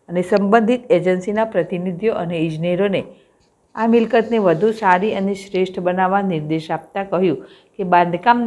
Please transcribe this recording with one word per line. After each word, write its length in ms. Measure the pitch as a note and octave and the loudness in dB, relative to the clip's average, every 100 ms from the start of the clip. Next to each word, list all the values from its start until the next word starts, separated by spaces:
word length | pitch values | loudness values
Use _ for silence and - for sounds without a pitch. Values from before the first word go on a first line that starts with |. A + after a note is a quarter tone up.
| - | -8
અને 140 | F3 | -6
સંબંધિત 720 | F3+ G#3 G3 A3+ G#3+ B3 - F3 | 0 0 2 2 2 0 0 0
એજન્સીના 500 | F3 F#3 F#3 G#3 A3 | 2 -2 -2 -2 -2
પ્રતિનિધિઓ 680 | G3+ D#3+ E3+ F3+ E3+ G#3+ | -2 -4 -4 -6 -4 -4
અને 220 | - E3+ E3+ | -2 -4 -2
ઇજનેરોને 600 | E3 D#3 E3+ F3 G3+ F3 - - _ _ _ _ _ | -4 -2 -2 0 0 -2 -6 -12 _ _ _ _ _
આ 120 | - A3+ | -4 2
મિલકતને 480 | A#3 A3+ A#3 A3+ A3+ | 4 4 2 2 2
વધુ 260 | G3 D#3 G#3+ | 2 2 0
સારી 380 | A3 G3 F3+ G#3+ G3 | 0 2 4 2 -2
અને 140 | G3 | -2
શ્રેષ્ઠ 460 | G3 - F#3 F#3 F#3 | -4 -4 -2 -2 -2
બનાવવા 420 | F3 F3+ F#3 G3 G3 | -2 0 2 0 0
નિર્દેશ 420 | D#3+ D3+ D#3+ D#3 | -2 -2 -4 -4
આપતા 340 | D#3+ - G3+ G3 | -6 -6 -10 -4
કહ્યું 340 | F3+ F#3 C#3+ - - _ | 0 0 -2 -6 -20 _
કે 160 | - F#3+ | -10 2
બાંધકામ 520 | F3 F3 E3+ A#3+ A#3+ | 2 2 0 2 2